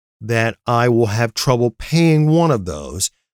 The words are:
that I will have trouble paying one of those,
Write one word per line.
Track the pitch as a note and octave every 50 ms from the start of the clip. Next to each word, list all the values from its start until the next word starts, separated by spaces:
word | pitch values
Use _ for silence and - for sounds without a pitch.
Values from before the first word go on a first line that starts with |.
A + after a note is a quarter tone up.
| _ _ _ -
that | A2 A2 A#2 A#2 A2+ A#2 G#2 - -
I | - A#2+ A#2 A#2+ B2
will | A#2+ A#2 A#2 G#2
have | G2+ A2+ A#2+ A2+ -
trouble | - - C#3 B2+ A#2 A#2+ A#2+
paying | - - - - D3+ E3 E3+ E3 D#3 D3+ D3+ D3+
one | D#3 E3+ E3+ E3
of | C#3+ A2 F#2
those, | F2 D#2+ D2+ C#2+ C2+ C2+ F#2 - - _ _ _ _